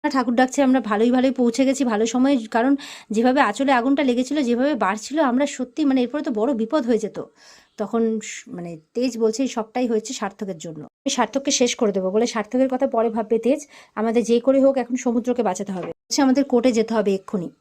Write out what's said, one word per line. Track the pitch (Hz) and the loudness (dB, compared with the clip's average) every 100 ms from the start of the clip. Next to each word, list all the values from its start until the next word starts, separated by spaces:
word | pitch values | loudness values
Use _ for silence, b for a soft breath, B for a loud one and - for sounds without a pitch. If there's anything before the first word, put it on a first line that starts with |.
আমরা | 302 | 0
ঠাকুর | 262 240 240 | 0 0 2
ডাকছে, | 254 269 | 2 2
আমরা | 269 262 | 4 2
ভালোই | 214 208 233 | 2 2 2
ভালোই | 254 262 254 | 4 2 2
পৌঁছে | 240 233 269 | 0 2 0
গেছি | 269 247 | 2 0
ভালো | 208 226 | 0 0
সময়ে, | 254 262 285 220 | 2 2 2 0
কারণ | 233 254 277 B B B | 0 2 0 B B B
যেভাবে | 214 247 262 | 0 2 4
আঁচলে | 294 302 269 | 2 2 2
আগুনটা | 254 240 277 | 2 2 0
লেগেছিল, | 277 240 254 294 | 2 0 0 -2
যেভাবে | 240 240 269 277 | 0 0 0 0
বাড়ছিল, | 196 214 - 294 | -2 -2 -4 0
আমরা | 277 247 285 | 2 2 -2
সত্যি | - 254 - 294 | -4 -10 -2 0
মানে | 262 | 2
এরপরে | 247 294 | 0 -2
তো | 311 | -4
বড় | 214 233 | -2 0
বিপদ | 240 220 311 233 | 0 0 -2 0
হয়ে | 220 | 0
যেত। | 214 - - b b b b - | -2 -10 -14 b b b b -10
তখন | 202 233 226 220 | -4 -2 0 -2
স-, | - - - | -8 -16 -14
মানে | 180 175 165 _ | -12 -12 -14 _
তেজ | - 254 226 | -4 -4 0
বলছে | 220 220 | -2 0
এই | 262 | -4
সবটাই | 254 214 247 247 | -4 -6 -4 -2
হয়েছে | 226 220 | -2 -4
সার্থকের | 262 202 - 202 170 | -8 -8 -8 -10 -10
জন্য, | 170 160 143 _ | -12 -14 -16 _
আমি | 277 | -6
সার্থককে | 254 226 269 277 | -2 -2 -2 -2
শেষ | 277 247 - | 0 0 0
করে | 214 | 0
দেবো | 196 185 | 0 0
বলে, | 208 240 | 0 0
সার্থকের | 226 214 254 269 | -4 -4 0 0
কথা | 254 277 | 0 -2
পরে | 233 226 | 0 0
ভাববে | 226 214 226 | -2 -2 0
তেজ, | 226 294 - B B - | 0 -2 -4 B B -4
আমাদের | 220 226 | 0 0
যে | 208 233 | 2 2
করে | 233 269 | 4 4
হোক | 269 269 | 4 2
এখন | 240 247 | -2 -4
সমুদ্রকে | 254 233 240 240 | -2 -2 -2 0
বাঁচাতে | 208 185 196 | 0 -2 -6
হবে, | 185 165 - | -8 -8 -12
হচ্ছে | _ - | _ 2
আমাদের | 269 254 277 | 4 4 4
কোর্টে | 247 247 | 2 4
যেতে | 233 220 | 2 0
হবে | 226 202 | 0 2
এক্ষুনি। | 190 - 202 165 _ | 0 -2 -6 -6 _